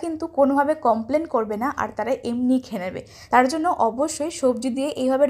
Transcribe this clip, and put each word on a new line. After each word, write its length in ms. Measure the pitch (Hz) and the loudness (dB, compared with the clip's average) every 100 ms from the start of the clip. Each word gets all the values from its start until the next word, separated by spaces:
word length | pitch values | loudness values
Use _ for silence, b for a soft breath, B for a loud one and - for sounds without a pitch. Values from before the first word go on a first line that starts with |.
কিন্তু 220 | 339 320 330 - | -4 -8 -4 2
কোনোভাবে 360 | 277 277 285 311 247 | 4 4 2 2 2
কমপ্লেন 380 | 220 226 294 330 | 0 0 -2 0
করবে 220 | 247 214 208 | -2 -2 -4
না 40 | 262 - | -4 -4
আর 80 | 214 - | -6 -4
তারা 160 | 220 247 240 | -4 -4 -4
এমনিই 320 | 240 247 262 - | -2 2 0 -2
খেয়ে 180 | 208 180 | -8 -8
নেবে। 160 | - B B B | -10 B B B
তার 120 | 240 254 | 4 4
জন্য 160 | 320 339 - 226 | 2 -2 0 0
অবশ্যই 440 | 233 311 - 311 - | 0 -2 -2 -6 0
সবজি 280 | 262 220 262 254 | 0 0 -2 -2
দিয়ে 120 | 285 - | -4 -2
এইভাবে 240 | 254 262 | 0 2